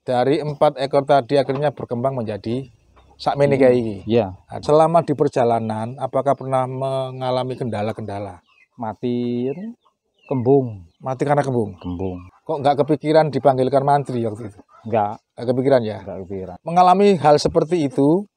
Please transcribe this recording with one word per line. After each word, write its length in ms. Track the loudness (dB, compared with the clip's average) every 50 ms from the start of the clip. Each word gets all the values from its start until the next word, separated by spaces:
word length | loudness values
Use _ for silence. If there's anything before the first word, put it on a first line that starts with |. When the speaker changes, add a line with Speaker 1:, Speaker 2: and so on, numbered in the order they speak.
Speaker 1:
Dari 380 | _ -2 0 0 2 2 2 0
empat 360 | -2 -4 -2 2 2 2 2
ekor 260 | 0 -6 0 0 0 2
tadi 300 | 4 2 2 2 2 0
akhirnya 340 | 0 0 0 -2 -2 -2 -4
berkembang 440 | -4 -6 -8 -6 -6 -2 -2 -2 -2
menjadi 520 | -4 -6 -6 -8 -8 -6 -6 -6 -6 -6 -10 _ _ _ _ _ _ _ _ _
sakmene 380 | _ -4 -4 0 2 2 2 4
Speaker 2:
Hmm. 60 | 4
Speaker 1:
kayak 140 | 4 4 4
iki. 200 | 4 0 -2 -6 -8 -4 0
Speaker 2:
Iya. 180 | 2 2 2 0 -6 -14 _
Speaker 1:
Nah, 140 | _ -12 -10
selama 380 | -2 2 4 4 4 4 4 2
di 120 | 2 2 0
perjalanan, 800 | 0 0 0 2 0 2 2 2 0 -2 -4 -4 -4 -6 -8 -8
apakah 380 | -8 -10 -4 -4 -2 0 0 0
pernah 300 | -2 -2 -4 -2 -2 -2
mengalami 920 | -2 -6 -6 -6 -4 -4 -4 -6 -6 -8 -8 -4 -2 -2 -2 -2 -4 -6
kendala-kendala? 880 | -6 -6 -6 -4 -4 -4 -6 -6 -8 -10 -10 -8 -8 -10 -10 -14 -18 _ _ _ _ _ _ _
Speaker 2:
Mati 380 | -10 -10 -10 -10 _ -4 -4 -2 -2 -2 -2 -4 -2 -4
itu 300 | -4 -6 -6 -10 -12 -14 _ _ _ _ _ _ _ _ _ _
kembung. 640 | -6 -4 -2 4 4 4 4 4 0 -8 -12 -18 -20 _ _
Speaker 1:
Mati 240 | -10 -10 -4 -4 0
karena 200 | 0 2 0 0
kembung? 340 | 0 0 -2 -2 -2 -6
Speaker 2:
Kembung. 400 | -10 -10 -10 -6 -6 -6 -6 -6 -8 -14 -18 _ _ _
Speaker 1:
Kok 160 | -6 -6 -2
nggak 180 | 0 0 2 2
kepikiran 480 | 2 0 0 -2 0 2 4 4 4 4
dipanggilkan 540 | 0 2 2 2 2 4 0 2 2 2 2
mantri 420 | 2 0 0 0 -2 -6 -4 -4
waktu 240 | -4 -6 -8 -12 -16
itu? 100 | -16 -18 -20 _ _ -18 _
Speaker 2:
Nggak. 280 | -2 0 0 0 0 -4 -10 _ _ _
Speaker 1:
Nggak 100 | -10 -4
kepikiran 340 | -2 -2 0 2 4 4 2 2
ya? 160 | 0 -8 -8
Speaker 2:
Nggak 180 | -10 -12 -12 -12 -12
kepikiran. 320 | -10 -10 -10 -10 -12 -14 -14
Speaker 1:
Mengalami 480 | _ -2 2 4 6 6 6 6 6 4 4
hal 200 | 4 6 4 4
seperti 480 | 6 4 2 2 0 0 2 0 0 0
itu 400 | 0 0 2 4 4 4 2 -2 _ _